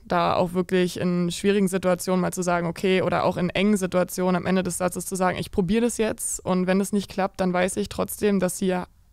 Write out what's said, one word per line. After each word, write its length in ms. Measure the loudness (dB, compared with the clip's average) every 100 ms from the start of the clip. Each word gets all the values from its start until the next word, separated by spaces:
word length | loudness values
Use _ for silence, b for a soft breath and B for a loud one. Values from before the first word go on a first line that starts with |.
| -2
da 280 | 0 2 2
auch 180 | 0
wirklich 460 | -2 0 2 0 0
in 300 | 0 0 0
schwierigen 360 | 0 2 2 2
Situationen 520 | 0 0 0 0 0
mal 140 | 0
zu 80 | -2
sagen, 240 | -2 0 -2
okay, 380 | -2 2 2
oder 200 | 2 2
auch 140 | 0 0
in 140 | 0
engen 260 | 2 2 2
Situationen 580 | 2 0 0 0 0 0
am 100 | 2
Ende 160 | 0
des 160 | 0 -2
Satzes 260 | -2 -4 -6
zu 100 | -2
sagen, 220 | -2 -2
ich 140 | -4
probier 300 | -2 0 2
das 160 | 2 0
jetzt 440 | -2 -2 -6 -6
und 220 | -2 0 2
wenn 160 | 0
es 120 | 0
nicht 160 | -2 -2
klappt, 280 | -4 -4 -2
dann 140 | 0
weiß 240 | 0 0 -2
ich 120 | -4
trotzdem, 500 | -4 -4 0 0 2
dass 180 | 0 0
sie 80 | -2
ja 220 | -2 -4 _ _